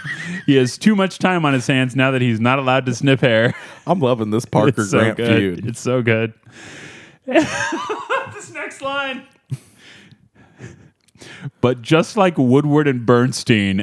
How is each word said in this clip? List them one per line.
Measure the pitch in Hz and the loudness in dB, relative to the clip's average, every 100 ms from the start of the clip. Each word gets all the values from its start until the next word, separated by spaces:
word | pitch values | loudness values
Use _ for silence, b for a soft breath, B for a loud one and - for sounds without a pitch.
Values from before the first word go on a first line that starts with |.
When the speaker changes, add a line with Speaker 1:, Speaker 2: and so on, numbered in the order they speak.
| B B 165 185 147 | B B -10 -4 2
Speaker 1:
he | 135 | 2
has | 123 - | 2 0
too | 214 202 | 0 0
much | 190 - | -2 -2
time | 185 180 147 | -2 0 0
on | |
his | 135 131 | 0 0
hands | 131 127 135 | 0 0 0
now | 135 | 0
that | 131 | 2
he's | 123 110 | 0 2
not | 120 139 | 0 0
allowed | 127 135 127 | 2 0 0
to | 117 | 0
snip | 139 131 | 2 4
hair. | 131 113 123 B B B - | 4 4 2 B B B -2
Speaker 2:
I'm | 180 | 0
loving | 123 117 107 | 0 0 0
this | 110 - | -2 0
Parker | - 120 120 | 0 2 0
Speaker 1:
It's | 101 | 0
so | 120 | 2
Speaker 2:
Grant | 110 107 | 2 0
Speaker 1:
good. | 117 107 | 0 2
Speaker 2:
feud. | 98 85 117 | 0 -4 -8
Speaker 1:
It's | 120 | -6
so | 120 127 | -2 0
good. | 117 113 113 - | 0 0 -2 -8
<laughs> | _ - - - - - - _ 262 | _ -20 -20 -20 -20 -20 -20 _ 0
This | 285 285 - - - - 415 - 523 - 415 392 | 0 2 -2 -6 -6 -6 -8 -6 -6 -6 -14 -16
next | 302 - - | -12 -12 -10
line. | 269 277 269 262 - _ _ B B B B B B B _ B B B B B B _ _ B B B 143 - | -8 -6 -6 -10 -16 _ _ B B B B B B B _ B B B B B B _ _ B B B -16 0
But | 120 127 | 0 0
just | 113 160 - 214 | 2 2 2 0
like | 185 151 | 0 2
Woodward | 123 139 147 147 147 | 4 4 4 2 2
and | 123 117 | 0 2
Bernstein | 120 127 - - 110 98 95 | 4 4 0 0 2 2 -2